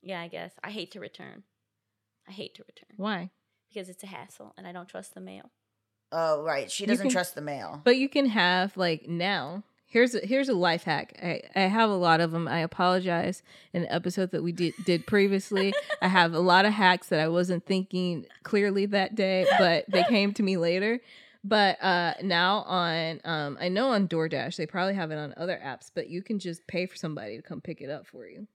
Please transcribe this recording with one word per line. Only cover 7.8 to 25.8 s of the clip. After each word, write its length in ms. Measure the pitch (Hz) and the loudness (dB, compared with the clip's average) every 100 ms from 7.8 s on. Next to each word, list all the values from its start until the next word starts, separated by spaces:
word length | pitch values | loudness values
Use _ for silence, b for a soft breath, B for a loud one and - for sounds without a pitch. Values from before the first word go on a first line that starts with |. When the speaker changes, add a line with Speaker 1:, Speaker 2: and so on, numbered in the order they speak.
Speaker 2:
but 120 | 190 262 | 2 2
you 120 | 269 | 2
can 180 | 285 277 | 0 0
have, 500 | 214 180 180 190 190 | 2 2 2 0 0
like, 300 | 180 160 - | -2 -2 -4
now. 540 | 170 180 196 135 180 - _ _ | -4 -2 -2 -6 -10 -14 _ _
Here's 280 | 233 247 | 2 4
a, 60 | 240 | 2
here's 300 | 196 262 277 | -2 0 2
a 40 | |
life 280 | 208 175 160 | 2 2 2
hack. 300 | - 147 - - | 0 -2 -2 -10
I, 180 | 175 160 - - | -6 -6 -4 0
I 40 | |
have 280 | 190 214 220 | 2 4 4
a 60 | |
lot 260 | 196 175 160 | 4 4 6
of 140 | 170 | 4
'em. 120 | 165 165 | 0 -2
I 120 | 151 | -2
apologize. 840 | 165 - 180 185 185 170 - 185 _ B B | -2 0 2 2 2 -2 -2 -6 _ B B
In 100 | 180 | -6
the 100 | 170 | -2
episode 400 | 165 180 180 185 | -2 -2 -2 -2
that 100 | 165 | -2
we 100 | 165 | -4
did, 220 | 170 175 - | -2 -2 -2
did 220 | 175 170 - | 0 0 2
previously, 640 | 208 196 196 190 196 196 - - | 2 4 2 -2 -2 0 -2 -4
Speaker 1:
<laughs> 140 | 294 | -2
Speaker 2:
I 60 | 185 | 2
have 260 | 190 170 | 4 4
a 40 | 165 | 4
lot 260 | 180 180 202 | 6 6 6
of 80 | |
hacks 340 | 214 190 180 - | 6 4 4 2
that 120 | 160 | 0
I 80 | 160 | 2
wasn't 360 | 170 180 180 | 2 0 -2
thinking 600 | - 190 185 180 180 170 - - | 0 -2 -2 -4 -4 -4 -8 -18
clearly 420 | - 214 202 196 202 | -2 0 2 2 0
that 280 | 202 185 | 0 -2
day, 320 | 220 190 190 180 185 | 0 0 2 4 6
but 280 | 180 165 - | 6 4 2
they 160 | 190 | 2
came 300 | 349 226 202 | 4 4 2
to 80 | 208 | 2
me 160 | 202 190 | 0 2
later. 420 | 170 180 208 247 B B B B | 2 0 0 -2 B B B B
But, 400 | 196 214 202 - | 0 4 4 2
uh, 320 | 180 180 175 - | 2 2 2 -2
now 360 | 190 170 180 208 - | 0 2 4 2 0
on, 540 | 185 170 165 160 165 | 0 0 0 -2 -6
um, 320 | 156 160 147 139 | -6 -4 -4 -4
I 100 | 175 | -2
know 180 | 185 262 | 0 2
on 140 | 226 190 | 2 0
DoorDash, 480 | 165 160 156 127 - | 0 -2 -2 -6 -6
they 100 | 156 | -6
probably 280 | 175 185 | -2 -2
have 160 | 196 160 | -2 -4
it 60 | 156 | -6
on 140 | 151 - | -8 -8
other 200 | 175 - | -6 -6
apps, 260 | 135 123 | -6 -12